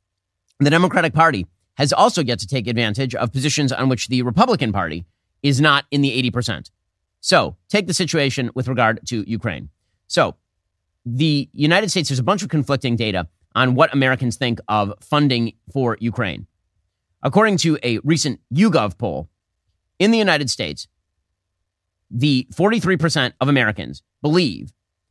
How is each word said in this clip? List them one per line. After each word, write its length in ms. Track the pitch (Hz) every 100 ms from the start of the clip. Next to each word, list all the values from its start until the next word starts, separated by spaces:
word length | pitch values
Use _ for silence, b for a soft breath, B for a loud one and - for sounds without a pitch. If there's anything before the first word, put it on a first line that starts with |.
| _ _ _ _ _ -
the 100 | 143
Democratic 440 | 165 180 180 165
Party 320 | 151 165 117 87 _ _
has 180 | - 143
also 300 | - 214 208
yet 160 | 127 120
to 80 | 101
take 220 | 135 107
advantage 440 | 117 113 101 135
of 180 | - 117
positions 400 | 135 143 139 139
on 160 | 131 135
which 180 | 123 -
the 140 | 127
Republican 500 | 123 131 254 196 120
Party 320 | 98 85 80 87 _ _ _
is 180 | 143 135
not 240 | 151 139 -
in 100 | 143
the 120 | 139
eighty 180 | 120 127
percent. 400 | 117 120 82 - _ _ _ _ _
So 360 | - 175 85 85 -
take 180 | 202 180
the 80 |
situation 560 | 160 170 165 139 135 123
with 140 | - 123
regard 320 | 127 113 113 -
to 180 | 117 101
Ukraine. 440 | 110 113 73 73 _ _ _ -
So 300 | - 113 - _ _ _ _ _ _
the 440 | 120 123 156 143 -
United 380 | - 151 180 208
States, 180 | 190 147
there's 120 | 135
a 20 |
bunch 220 | 127 202
of 40 | -
conflicting 460 | 160 127 139 127
data 320 | 117 110 92 80 _ _ 113
on 180 | 127
what 180 | 127 160
Americans 440 | 139 131 131 123 110
think 240 | 123 113 -
of 260 | 107 101 -
funding 540 | - 147 147 123 113 - -
for 240 | 139 123 107
Ukraine. 460 | 113 - 104 69 - _ _ _ _ _ _ _
According 340 | 139 170 220 190
to 200 | 170 151
a 160 | 120 113
recent 340 | 139 160 147 117 -
YouGov 420 | 135 220 160 107 -
poll, 320 | 110 67 78 _ _ _ _ _ _ -
in 140 | 196
the 60 | 226
United 320 | 208 151 135
States, 360 | - 87 - - _ _ _ _ _ _ _ _ _ _ _ -
the 380 | 117 151 131 123
forty-three 420 | - 190 226 175 180
percent 380 | 160 151 127 -
of 80 | 135
Americans 560 | 139 110 101 67 71 _ _
believe 500 | 147 165 165 80 - _ _ _ _